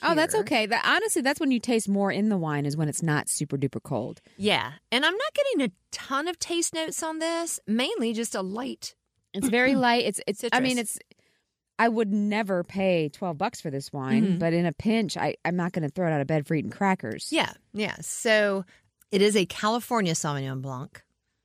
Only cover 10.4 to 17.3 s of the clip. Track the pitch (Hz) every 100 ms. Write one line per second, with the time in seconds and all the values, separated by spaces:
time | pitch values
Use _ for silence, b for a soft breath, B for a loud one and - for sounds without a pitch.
10.4 | 233 247 254 247 214 - - - _ _
11.4 | _ _ _ - 233 226 214 208 208 208
12.4 | 208 185 175 196 190 175 151 - 185 151
13.4 | 202 - 165 139 139 143 131 226 208 170
14.4 | 165 170 175 - 220 226 190 - 139 -
15.4 | 165 180 175 180 151 185 175 151 139 160
16.4 | 139 160 113 - 196 190 113 - -